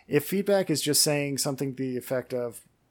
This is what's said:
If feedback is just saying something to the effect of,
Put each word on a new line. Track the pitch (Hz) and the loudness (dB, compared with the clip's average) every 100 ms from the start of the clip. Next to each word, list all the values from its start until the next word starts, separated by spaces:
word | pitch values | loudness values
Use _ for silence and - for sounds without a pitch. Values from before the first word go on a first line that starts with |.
| - | 0
If | 143 - | 0 2
feedback | 190 196 196 185 | 0 2 2 2
is | 147 | 0
just | 147 139 | 2 2
saying | 156 147 143 135 | 4 2 0 -2
something | 147 131 139 | -2 -2 -4
to | 127 | -4
the | 131 123 | -4 -4
effect | - 131 - | -2 -4 -2
of, | 127 120 - - _ _ | -4 -4 -8 -18 _ _